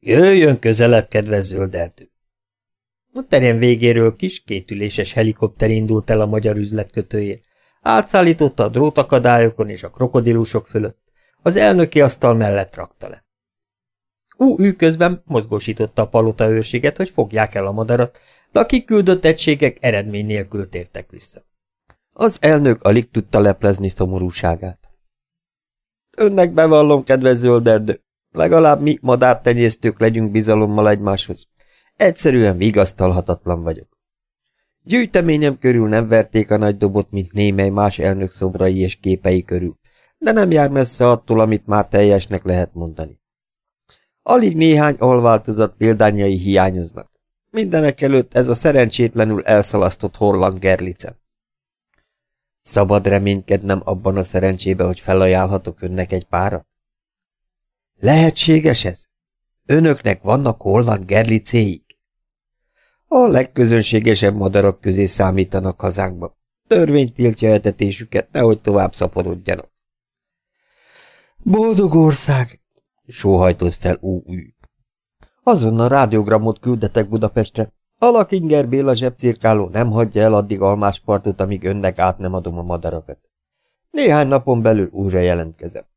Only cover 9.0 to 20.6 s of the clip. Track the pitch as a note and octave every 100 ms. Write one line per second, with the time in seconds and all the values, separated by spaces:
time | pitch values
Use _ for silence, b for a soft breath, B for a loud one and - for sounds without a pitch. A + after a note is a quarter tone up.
9 | C#3+ C#3 B2 A#2+ A#2 A2 G#2+ G2+ - -
10 | B2+ B2+ A#2 A2+ A2+ A2+ - A2+ G#2+ -
11 | _ _ _ _ - F#3+ G#3+ F#3 E3 D3+
12 | C#3 - B2+ A2+ G#2+ G2+ F#2+ - E2+ _
13 | - - _ _ _ _ _ _ _ _
14 | _ _ _ _ C4 A#3+ G3 F#3+ D#3+ D#3+
15 | F3 F3+ _ C3+ G#2+ G#2+ - G#2+ G#2+ -
16 | G#2+ A#2 A2+ G#2+ A2 A2 A2 B2 C#3 D3
17 | F#3 - G#2 G#2+ G#2+ - G2 G#2 A2+ B2
18 | B2 b b b b - A3+ B3+ - A3
19 | F#3+ F#3 D#3+ D#3+ - D3 C#3+ - B2+ G#2
20 | G#2 G2+ G#2 G#2+ F#2+ G#2